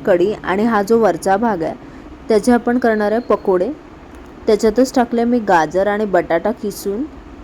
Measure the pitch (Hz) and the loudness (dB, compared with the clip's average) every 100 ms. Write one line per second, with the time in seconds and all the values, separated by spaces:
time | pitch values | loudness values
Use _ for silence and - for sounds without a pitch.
0 | - 180 190 208 - 226 233 214 196 233 | 0 2 2 -2 -4 -2 0 0 2 2
1 | 208 165 190 196 233 185 151 131 - - | 2 0 0 0 0 -2 -4 -8 -16 -20
2 | - - - 214 220 240 240 240 240 214 | -20 -14 0 2 4 2 2 0 0 0
3 | 208 220 - 208 - 180 208 311 - - | 0 -2 0 -2 0 0 -2 -6 -14 -20
4 | - - - - - 208 220 214 262 262 | -20 -20 -20 -8 -2 0 2 2 2 2
5 | 233 233 240 247 202 175 156 - 202 202 | 0 0 0 0 2 2 2 0 0 0
6 | 214 180 170 170 208 240 208 - 202 202 | 0 0 2 -2 -2 -4 -8 -8 -6 -6
7 | 302 - - - | -8 -12 -20 -20